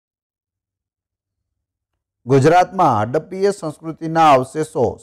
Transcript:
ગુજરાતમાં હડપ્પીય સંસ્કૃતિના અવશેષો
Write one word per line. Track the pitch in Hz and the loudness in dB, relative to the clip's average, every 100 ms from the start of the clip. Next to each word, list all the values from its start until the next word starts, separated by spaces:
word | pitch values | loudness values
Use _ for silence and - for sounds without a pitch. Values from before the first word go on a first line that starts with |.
| _ _ _ _ _ _ _ _ _ _ _ _ _ _ _ _ _ _ _ _ _ _ 120 | _ _ _ _ _ _ _ _ _ _ _ _ _ _ _ _ _ _ _ _ _ _ -2
ગુજરાતમાં | 139 143 175 180 185 165 110 | 2 4 4 2 0 0 0
હડપ્પીય | 107 147 - 190 196 | -2 -6 -8 -4 -4
સંસ્કૃતિના | 196 160 147 160 156 160 151 156 | -4 -10 -12 -14 -12 -6 2 4
અવશેષો | 135 127 156 151 151 113 85 | 4 0 -6 -6 -4 -4 -4